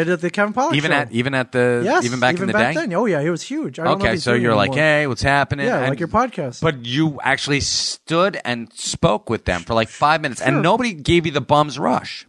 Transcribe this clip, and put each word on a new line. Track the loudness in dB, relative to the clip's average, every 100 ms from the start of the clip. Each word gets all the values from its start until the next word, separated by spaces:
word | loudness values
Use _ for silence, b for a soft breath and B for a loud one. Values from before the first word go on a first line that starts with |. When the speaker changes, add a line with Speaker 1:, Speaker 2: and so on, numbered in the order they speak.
| 2
Speaker 1:
you |
had | 0
the | -2
Kevin | -2 -2 0
Pollak | 0
Speaker 2:
even | 0 0
Speaker 1:
show. | 0
Speaker 2:
at, | 0
even | -2 0 -2
at | -2
the, | 0 2 2 0
Speaker 1:
Yes, | 0
Speaker 2:
even | 0 2
back | 0
Speaker 1:
even | 2 0
Speaker 2:
in |
the |
Speaker 1:
back | 2 2
Speaker 2:
day? | 0
Speaker 1:
then. | -2 0
Oh, | 0
yeah, | 0
he | 0
was | -2
huge. | -6 -6 -6 -4
I |
don't | -2 0
know | 0
Speaker 2:
Okay, |
Speaker 1:
if | 0
he's |
Speaker 2:
so | 0
Speaker 1:
doing | 2
it | 2
Speaker 2:
you're | 2
like, | 2
Speaker 1:
anymore. | 2 2
Speaker 2:
"Hey, | 2 0
what's | 0
happening?" | 0 2 0 -2 -2
Speaker 1:
Yeah, | 0
Speaker 2:
And | -2
Speaker 1:
like | -2
your | -2
podcast. | 0 0 -4 -8 -2
Speaker 2:
But | -2 -2 -2
you | 0 0 0
actually | -2 0 0 0
stood | 0 -2 -4 -8 -2 2 2 0
and | -4 -6 -8
spoke | -10 -8 0 2 2 -2
with | -4 -2
them | -4
for, | 0 0
like, | 0
five | 0 2 2
minutes, | 0 -2
and | 0 2
Speaker 1:
Sure. |
Speaker 2:
nobody | 2 2 0
gave | -2 2 2 2
you |
the | -2
bum's | 2 2 2 0
rush. | -2 -2 -4 -14